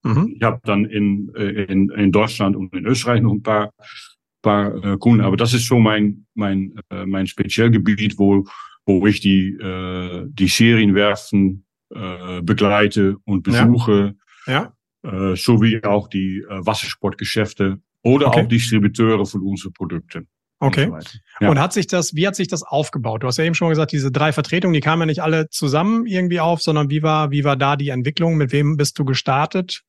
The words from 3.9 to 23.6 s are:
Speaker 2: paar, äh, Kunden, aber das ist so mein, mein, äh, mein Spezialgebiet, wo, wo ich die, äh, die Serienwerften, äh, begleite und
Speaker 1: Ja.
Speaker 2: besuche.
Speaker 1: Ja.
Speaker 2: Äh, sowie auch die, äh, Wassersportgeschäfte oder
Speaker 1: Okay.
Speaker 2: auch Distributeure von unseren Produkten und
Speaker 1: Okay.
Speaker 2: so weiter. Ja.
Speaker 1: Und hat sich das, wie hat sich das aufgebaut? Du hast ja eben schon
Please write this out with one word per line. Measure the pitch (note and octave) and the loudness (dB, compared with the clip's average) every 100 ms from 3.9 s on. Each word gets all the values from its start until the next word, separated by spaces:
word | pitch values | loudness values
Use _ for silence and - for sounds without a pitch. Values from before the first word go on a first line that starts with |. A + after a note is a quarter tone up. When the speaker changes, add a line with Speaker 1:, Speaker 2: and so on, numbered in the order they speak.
| - - _ _ _ | -20 -20 _ _ _
Speaker 2:
paar, | A2 G#2 G2+ - | 0 2 0 -4
äh, | G2 G2 | -4 0
Kunden, | A#2+ A#2 | 4 4
aber | G2 F#2+ | 4 2
das | A#2 | 0
ist | A#2+ - | 0 2
so | B2 | 4
mein, | A2 G#2+ G#2 G2+ _ | 4 4 0 -2 _
mein, | - G2+ G2 F#2+ G#2+ - | -6 -2 -2 -4 -10 -14
äh, | F#2+ F#2+ | -10 -6
mein | F#2+ F#2+ | -4 -4
Spezialgebiet, | - G2+ - A#2 A2+ - G2+ G#2 - | -4 -4 2 4 4 2 0 -2 2
wo, | G2 G2 G2 - - _ - | 4 4 0 -12 -20 _ 0
wo | F#2+ G2+ | 2 2
ich | G#2 | 2
die, | G2+ F#2+ F#2+ G2 | 2 2 2 -6
äh, | G2+ F#2 F#2 F2+ F2+ F2+ F2+ | -8 -8 -8 -8 -8 -10 -12
die | - F#2+ | -2 0
Serienwerften, | - A2+ A#2 G#2 F#2+ G#2 G2+ - G2+ G2 F#2+ _ _ _ | 4 4 6 4 4 2 0 -2 2 2 -2 _ _ _
äh, | - F#2 F2+ F2+ F#2 | -14 -12 -10 -10 -8
begleite | E2+ G2 G2+ G#2 G#2 A2 G2 G2+ - | -2 2 2 2 2 2 0 -2 -4
und | F#2+ F#2 | -2 0
Speaker 1:
Ja. | A#2 A2+ | 4 4
Speaker 2:
besuche. | A#2+ A#2 G2+ G2+ G2+ _ _ - | 4 2 2 2 -4 _ _ -4
Speaker 1:
Ja. | C3+ A3 _ _ _ | -4 -4 _ _ _
Speaker 2:
Äh, | - F#2+ F#2+ F#2 | -10 -4 -4 -2
sowie | - A#2 A2+ A2 | 2 4 4 0
auch | G#2 G2+ G2+ | 0 -2 -2
die, | G2 F#2+ F#2+ | -6 -4 -6
äh, | - F#2+ F2 | -10 -6 -4
Wassersportgeschäfte | - - - G2 - G2+ A2 G#2 - G2 G2 _ _ | -4 -6 -6 -6 -6 -6 -2 -4 -2 -2 -2 _ _
oder | A#2 C3+ C#3 | 2 4 4
Speaker 1:
Okay. | A#2 | 2
Speaker 2:
auch | A2+ | 2
Distributeure | A#2 - A2 G2+ - A2+ A2 G2+ | 0 2 2 0 2 2 2 -2
von | G2+ | -4
unseren | F#2+ F#2+ F#2 | -6 -8 -10
Produkten | - F2+ E2+ - E2+ - _ _ _ | -12 -10 -10 -10 -16 -16 _ _ _
und | C#3 | -2
Speaker 1:
Okay. | - E3 | 0 -2
Speaker 2:
so | |
weiter. | D#2+ - A2+ _ - | -4 -16 -20 _ -2
Ja. | G#2 | 2
Speaker 1:
Und | C#3 | 2
hat | F3 | 0
sich | G#3 F3 | -2 -2
das, | F3+ - D#3 | -2 -2 -2
wie | F#3+ | -2
hat | G3 | -2
sich | F3+ | -6
das | E3 | -6
aufgebaut? | - C#3+ D3 C#3+ A#2 A2 | -4 -4 -4 -6 -6 -4
Du | B2+ | -4
hast | B2 | -2
ja | D#3+ | -2
eben | |
schon | E3 | 0